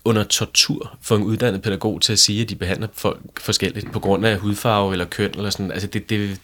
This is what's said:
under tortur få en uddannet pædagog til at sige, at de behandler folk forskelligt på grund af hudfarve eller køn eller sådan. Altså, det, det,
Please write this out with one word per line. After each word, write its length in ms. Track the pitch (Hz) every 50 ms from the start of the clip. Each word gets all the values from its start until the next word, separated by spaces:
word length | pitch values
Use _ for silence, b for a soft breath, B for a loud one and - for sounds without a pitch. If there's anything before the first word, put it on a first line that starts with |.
| _
under 180 | 117 113 107 104
tortur 720 | - - - 110 - - - - - - - - - - -
få 140 | - - 117
en 80 | 104 98
uddannet 380 | 101 110 110 127 120 95 98
pædagog 400 | - 110 98 95 - 110 95 80
til 120 | - - 110
at 60 | 98
sige, 240 | - - 104 107 117
at 60 | 113
de 60 | 95
behandler 320 | - - 90 95 - 110 107 -
folk 480 | - - 101 - - - - - -
forskelligt 500 | - - 107 - 98 92 - 104 - -
på 80 | - 107
grund 260 | - 95 98 92 104
af 120 | 113 107 95
hudfarve 540 | 101 104 104 101 - 120 110 101 101 98
eller 140 | 95 90 87
køn 260 | 82 - - 104 98
eller 180 | - - 101 101
sådan. 220 | 95 - 101 90
Altså, 160 | - 98 98 98
det, 220 | - 107 - -
det, 320 | 110 104 104 101 95 95